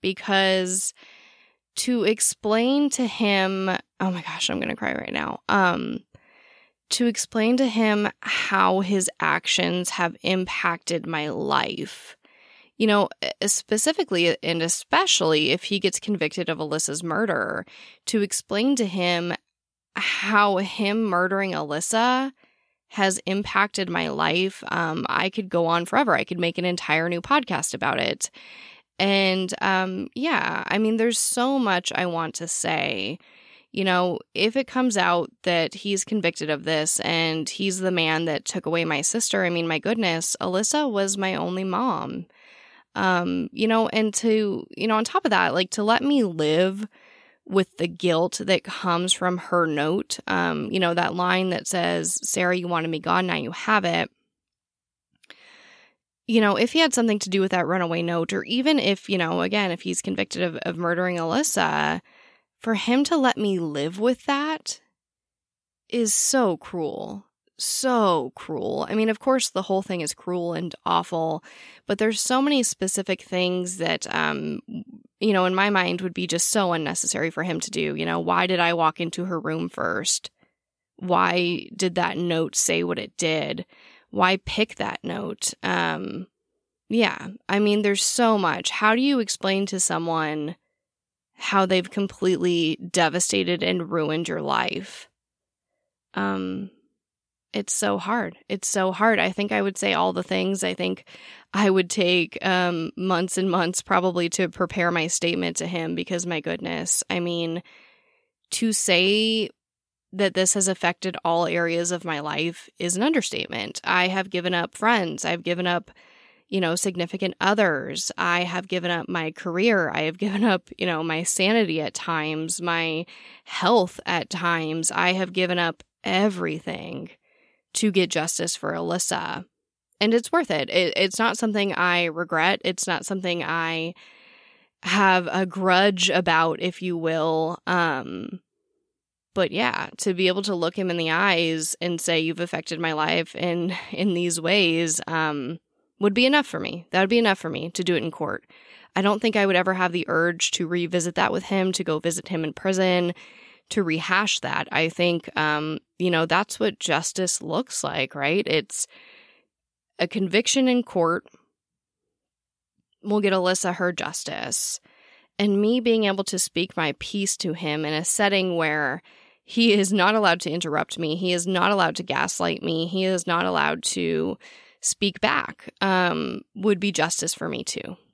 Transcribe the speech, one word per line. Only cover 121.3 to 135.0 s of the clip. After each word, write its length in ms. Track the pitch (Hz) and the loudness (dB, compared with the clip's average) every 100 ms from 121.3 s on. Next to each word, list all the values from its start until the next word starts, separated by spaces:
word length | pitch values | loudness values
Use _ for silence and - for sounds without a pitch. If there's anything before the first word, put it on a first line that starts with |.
| - 190 226 202 160 | 2 4 4 2 0
at 140 | 151 | -4
times, 640 | - - 160 151 156 160 - | -6 -4 -2 -2 -4 -4 -4
my 460 | 175 165 165 160 175 - - - | -2 -2 -2 -4 -6 -12 -20 -20
health 560 | - - 180 220 180 - | -12 0 4 4 4 -4
at 260 | - 170 - | -4 -4 -2
times. 600 | 180 175 170 160 160 160 | -4 0 0 -2 -2 -2
I 240 | - 175 | 0 0
have 180 | 185 185 | 2 -2
given 260 | 185 185 180 | 0 0 0
up 240 | 170 160 - _ | -2 -4 -14 _
everything 1040 | - 185 208 185 170 156 165 170 160 - 165 - _ _ _ _ _ | -2 2 2 0 -4 -4 -8 -10 -10 -12 -14 -18 _ _ _ _ _
to 160 | - 214 | 0 2
get 200 | 190 175 | 2 2
justice 460 | 170 160 - 170 - | 0 -2 -2 -2 -2
for 160 | 160 | -4
Alyssa. 720 | 165 170 175 - - 165 - 180 _ _ _ _ _ | -4 -2 -2 0 -2 -4 -8 -10 _ _ _ _ _
And 140 | 208 | 2
it's 180 | 233 233 | 2 2
worth 180 | 339 302 | 0 0
it. 200 | 156 135 | -2 2
It, 240 | 180 180 - | 2 2 2
it's 220 | 190 196 | 0 2
not 200 | 226 226 | 0 0
something 360 | 226 208 202 | 0 0 0
I 320 | - 180 175 170 | 2 2 2 0
regret. 540 | 160 170 165 170 202 | -2 -2 2 2 2
It's 220 | - 180 - | -2 -2 -2
not 180 | 170 | -2
something 380 | - 190 180 175 | -2 -4 -2 -2
I 520 | 156 165 165 165 165 180 - - - - - _ _ _ | -2 -2 -2 -2 -4 -8 -20 -20 -20 -20 -20 _ _ _
have 440 | 190 185 | -2 4